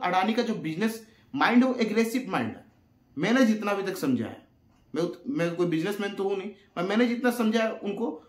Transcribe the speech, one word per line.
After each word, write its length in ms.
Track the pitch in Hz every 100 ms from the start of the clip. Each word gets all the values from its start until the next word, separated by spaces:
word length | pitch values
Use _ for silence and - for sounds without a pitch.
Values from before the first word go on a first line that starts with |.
अडानी 300 | 180 185 202
का 80 | 226
जो 140 | 220 185
business 520 | 160 160 220 220 - _ _ 139
mind 280 | 165 240
है 60 | 262
वो 60 | 247
aggressive 500 | 220 208 226 262 196
माइंड 200 | 170 113
है। 160 | - - _ _ _ _ -
मैंने 280 | 180 247 233
जितना 260 | 214 208
अभी 120 | 202
तक 140 | 190 175
समझा 280 | 143 120 104
है, 220 | 90 - _ _ _ _ 147
मैं 80 |
उत-, 180 | 170 - -
मैं 280 | 147 170 170
कोई 120 | 175
businessman 460 | 160 180 208 202
तो 100 | 196
हूँ 140 | 196 196
नहीं, 120 | 190 - - -
पर 80 |
मैंने 240 | 185 214 240
जितना 240 | 233 247
समझा 320 | 240 220 226
है 80 | 220
उनको, 380 | - 202 196 233 -